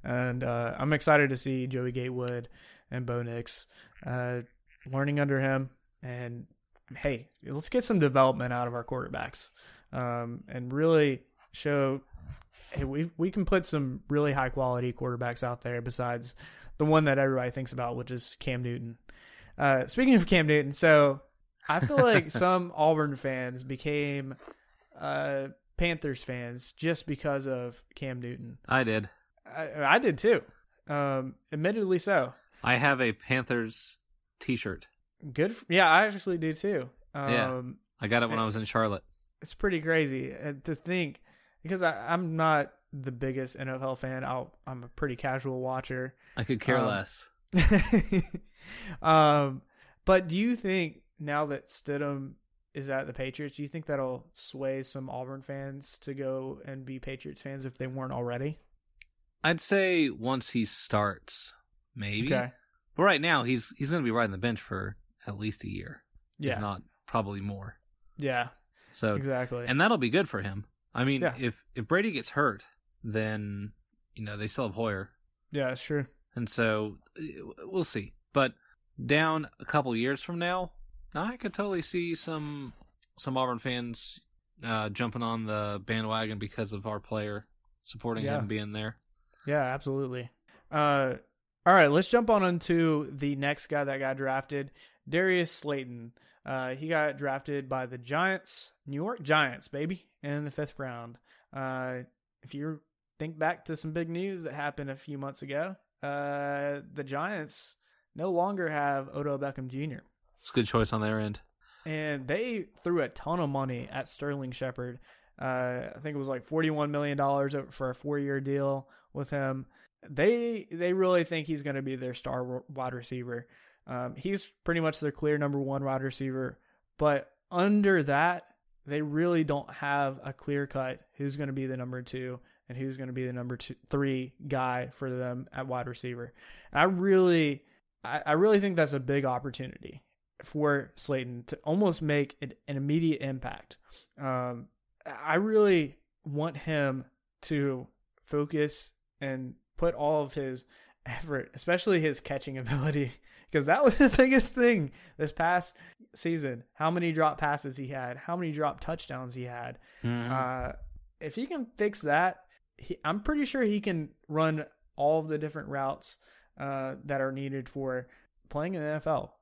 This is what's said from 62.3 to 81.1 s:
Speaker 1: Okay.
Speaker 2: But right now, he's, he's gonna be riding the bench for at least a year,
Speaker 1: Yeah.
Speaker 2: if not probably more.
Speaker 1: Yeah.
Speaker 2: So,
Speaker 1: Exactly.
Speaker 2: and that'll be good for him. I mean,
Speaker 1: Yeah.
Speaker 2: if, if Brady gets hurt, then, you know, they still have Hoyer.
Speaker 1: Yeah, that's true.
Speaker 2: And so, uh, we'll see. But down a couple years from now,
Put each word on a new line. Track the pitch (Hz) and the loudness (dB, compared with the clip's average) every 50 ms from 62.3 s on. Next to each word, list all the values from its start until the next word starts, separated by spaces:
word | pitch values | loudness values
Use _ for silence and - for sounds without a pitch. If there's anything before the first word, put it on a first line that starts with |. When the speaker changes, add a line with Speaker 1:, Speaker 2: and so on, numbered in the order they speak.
| 147 | 2
Speaker 1:
Okay. | 127 123 123 - _ _ _ _ _ _ _ _ | 2 0 -2 -8 _ _ _ _ _ _ _ _
Speaker 2:
But | - 175 | 4 6
right | 202 180 139 | 6 6 6
now, | 151 170 160 139 120 | 4 4 4 4 4
he's, | 120 131 120 - - - | 2 0 0 0 -6 -8
he's | - 143 139 | -6 -4 -2
gonna | 165 170 135 | 0 0 2
be | 120 | 2
riding | 110 120 117 104 | 2 2 2 0
the | 95 | 0
bench | 92 101 120 113 101 | -2 -2 -2 -2 -2
for | - - 101 95 98 101 101 - - _ _ _ - | -6 -8 -6 -6 -6 -6 -8 -12 -20 _ _ _ -10
at | - 104 98 | -10 -8 -4
least | 107 107 101 - - | -6 -6 -6 -6 -10
a | 95 | -10
year, | 98 95 - - - - _ _ _ - _ _ _ | -8 -8 -10 -12 -16 -18 _ _ _ -20 _ _ _
Speaker 1:
Yeah. | - 151 135 123 | -6 -4 -4 -2
Speaker 2:
if | - | -2
not | 104 101 98 - - _ _ _ _ | -4 -4 -6 -8 -12 _ _ _ _
probably | - - 117 104 98 101 101 | -2 -2 0 0 0 -6 -6
more. | 98 104 101 98 95 95 - _ _ _ _ _ _ - _ | -6 -6 -6 -6 -10 -14 -16 _ _ _ _ _ _ -20 _
Speaker 1:
Yeah. | - 143 135 127 120 120 123 - _ _ _ _ _ _ _ | -4 -2 0 0 0 -2 -4 -8 _ _ _ _ _ _ _
Speaker 2:
So, | - - - 110 104 | -8 -2 0 0 0
Speaker 1:
Exactly. | 101 135 139 131 127 127 123 127 120 120 | 0 0 0 0 -2 -2 -2 -4 -6 -2
Speaker 2:
and | 123 127 143 | 0 2 4
that'll | 175 220 233 | 4 4 4
be | 170 127 117 | 2 2 2
good | 143 185 190 - | 2 2 2 2
for | - 101 | -4 -4
him. | 92 98 98 101 104 - _ _ _ _ _ | -4 -4 -6 -6 -10 -12 _ _ _ _ _
I | - 127 | 0 0
mean, | 135 139 131 | 2 2 2
Speaker 1:
Yeah. | 170 151 120 127 | 0 -2 -2 0
Speaker 2:
if, | 131 120 113 - _ _ - | -4 -4 -4 -6 _ _ -10
if | 127 110 | -10 -2
Brady | - 165 185 208 226 | 0 2 2 2 0
gets | 170 127 110 - | -2 -4 -6 -4
hurt, | - 143 147 127 101 92 - - _ _ _ _ _ _ - | 0 2 2 2 0 -2 -12 -20 _ _ _ _ _ _ -10
then, | 113 104 110 110 107 107 107 107 104 101 101 101 104 - _ _ _ _ _ _ _ _ | -2 -2 0 0 0 -2 -4 -4 -6 -6 -6 -8 -10 -12 _ _ _ _ _ _ _ _
you | - 110 | -12 -10
know, | 104 104 | -10 -8
they | 101 107 | -6 -6
still | 107 - - 127 | -6 -4 -4 -4
have | 107 87 | -4 -2
Hoyer. | 107 117 110 101 95 98 - _ _ _ _ _ _ _ _ | -2 -2 -2 -2 -4 -6 -10 _ _ _ _ _ _ _ _
Speaker 1:
Yeah, | - 143 135 127 | -4 -2 -2 -2
that's | 131 127 - | -4 -6 -6
true. | - 151 143 139 - _ _ _ _ _ | -2 -2 -2 -2 -4 _ _ _ _ _
Speaker 2:
And | 123 120 104 | -6 -4 -4
so, | - - 117 110 110 107 107 107 95 - _ _ _ | 0 2 2 2 2 0 -2 -4 -6 -12 _ _ _
uh, | - 160 151 - - - - - - - | -12 -12 -12 -12 -14 -16 -16 -16 -16 -14
we'll | - 185 190 165 | -4 -2 -2 -2
see. | - - 110 98 - - _ _ _ - | -2 -4 -6 -8 -8 -16 _ _ _ 2
But | 143 135 123 - _ _ _ _ _ _ _ _ 147 127 | 2 2 2 0 _ _ _ _ _ _ _ _ -10 0
down | 120 143 151 160 160 160 156 147 - _ _ | 2 4 4 4 2 2 0 -4 -6 _ _
a | - | -8
couple | - - 151 135 127 117 | 0 2 2 2 2 0
years | 113 120 135 143 139 | 0 0 0 -2 -4
from | - - 175 170 | -6 -6 -4 -4
now, | 175 175 180 185 180 - - - - - - - - - | -2 -2 -2 -2 -4 -6 -10 -18 -20 -20 -18 -20 -20 -8